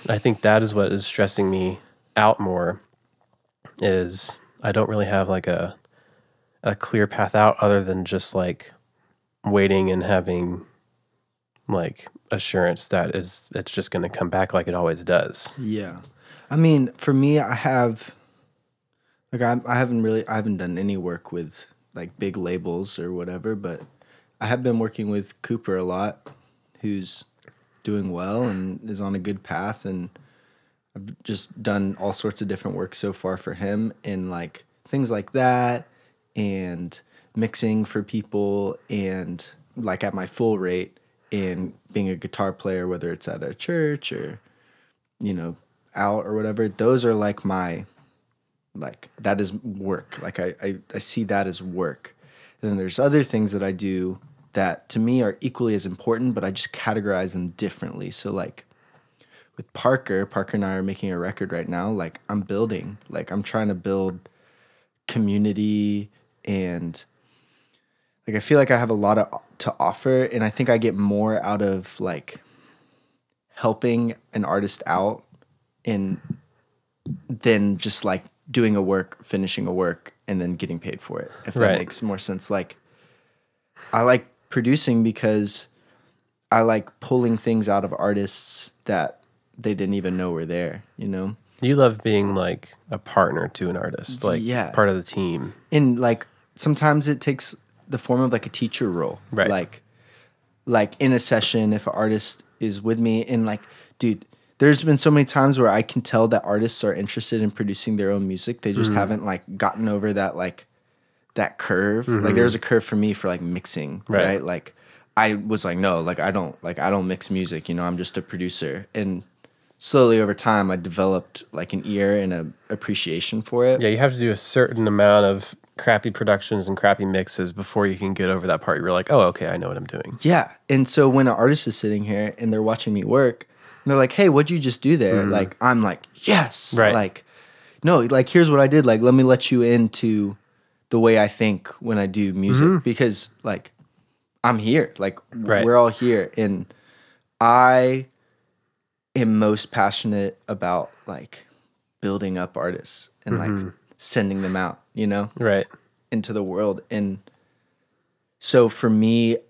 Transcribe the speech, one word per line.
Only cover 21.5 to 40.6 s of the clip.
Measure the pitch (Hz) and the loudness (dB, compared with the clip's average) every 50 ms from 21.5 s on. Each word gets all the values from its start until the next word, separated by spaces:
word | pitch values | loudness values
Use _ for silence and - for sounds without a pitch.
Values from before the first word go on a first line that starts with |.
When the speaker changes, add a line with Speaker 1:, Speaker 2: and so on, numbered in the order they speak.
| - - - _ _ _ _ _ - | -14 -20 -20 _ _ _ _ _ -16
Speaker 2:
like, | - 87 90 - - | -14 -14 -14 -10 -8
big | 101 98 92 101 | -6 -6 -4 -4
labels | 87 87 90 90 85 90 85 87 98 - - - | -4 -4 -4 -4 -4 -6 -6 -6 -6 -8 -8 -8
or | 85 90 | -8 -8
whatever, | 90 87 87 90 90 87 80 110 110 | -6 -8 -8 -8 -10 -6 -6 -6 -6
but | 98 101 87 82 - - - _ _ _ _ _ _ _ _ _ - | -6 -6 -10 -10 -12 -14 -20 _ _ _ _ _ _ _ _ _ -8
I | 110 | -4
have | 110 123 123 | -4 -2 0
been | 127 123 117 113 | 0 0 0 0
working | 113 104 - - 107 104 | -2 -4 -4 -6 -4 -4
with | 104 104 98 - - _ | -4 -4 -4 -8 -12 _
Cooper | - - 120 113 - - 95 | -8 -6 -6 -6 -4 -4 -4
a | 92 90 | -2 -2
lot, | 90 90 95 101 104 - - - - - _ _ _ _ _ _ _ _ _ | -2 -2 -2 -4 -4 -6 -10 -16 -20 -20 _ _ _ _ _ _ _ _ _
who's | - 107 101 98 92 - - - - _ _ _ _ - _ _ _ _ _ _ - | -6 -6 -6 -6 -6 -8 -10 -12 -14 _ _ _ _ -20 _ _ _ _ _ _ -6
doing | 107 104 101 95 95 | -4 -4 -4 -4 -4
well | 87 87 90 95 104 120 | -6 -6 -6 -4 -4 -2
and | 123 117 98 92 92 95 90 - 110 110 | -2 -2 -4 -4 -6 -6 -8 -10 -10 -12
is | 104 98 | -10 -8
on | 101 98 98 | -6 -6 -6
a | 92 | -6
good | 90 104 101 95 - | -6 -6 -8 -8 -10
path, | - 80 85 95 104 104 - - | -8 -8 -6 -6 -8 -8 -10 -10
and | 101 95 90 90 92 - - _ _ _ _ _ _ _ _ _ _ _ _ _ _ - | -10 -8 -8 -10 -12 -16 -20 _ _ _ _ _ _ _ _ _ _ _ _ _ _ -20
I've | 104 98 107 - - | -18 -16 -16 -18 -14
just | - - 107 95 - - - - | -10 -8 -8 -8 -8 -10 -14 -8
done | 107 110 101 101 98 98 98 - | -4 -2 -2 -2 -2 -4 -4 -4
all | 95 101 | -6 -6
sorts | 98 - - 104 98 - | -6 -4 -6 -8 -6 -6
of | 107 98 | -6 -6
different | 98 - - 101 95 | -8 -8 -8 -8 -6
work | 92 92 92 - | -8 -8 -8 -8
so | - - 101 | -8 -8 -8
far | 95 - - 92 95 | -8 -6 -6 -6 -6
for | 90 - 90 87 | -6 -8 -10 -8
him | 85 101 98 104 107 110 110 - _ - | -6 -6 -4 -4 -4 -4 -6 -8 _ -10
in, | 107 98 92 92 92 | -8 -8 -6 -8 -8
like, | 90 85 85 78 - - _ _ _ _ _ | -8 -10 -10 -12 -14 -20 _ _ _ _ _
things | _ - 139 131 113 | _ -4 -2 -2 -2
like | 113 104 95 - | -2 -4 -4 -4
that | - 135 127 127 123 123 123 120 120 120 - _ _ _ _ _ _ _ _ _ - | 0 2 2 4 4 2 2 0 -2 -4 -8 _ _ _ _ _ _ _ _ _ -6
and | 110 104 101 95 95 92 90 87 85 90 85 - - _ _ _ _ _ _ - | -4 -4 -2 -4 -4 -6 -6 -8 -8 -10 -12 -14 -18 _ _ _ _ _ _ -4
mixing | 110 113 110 - - 120 110 107 110 107 | -4 -4 -4 -4 -4 -2 0 0 0 -2
for | - - 104 | -2 -4 -6
people | 101 - - 110 101 - - 104 101 101 101 101 101 95 - - _ - | -6 -6 -6 -8 -6 -4 -4 -2 -2 -2 -2 -2 -2 -4 -6 -10 _ -8
and, | 104 104 98 95 95 95 87 82 90 87 - - - _ _ _ _ | -6 -6 -4 -4 -6 -8 -8 -10 -12 -12 -14 -18 -20 _ _ _ _
like, | 127 113 98 92 - | -8 -6 -6 -6 -4
at | 113 101 | -6 -6
my | 98 95 92 | -6 -6 -8
full | 87 - - 120 113 107 | -8 -4 -2 0 0 0
rate | 95 | 0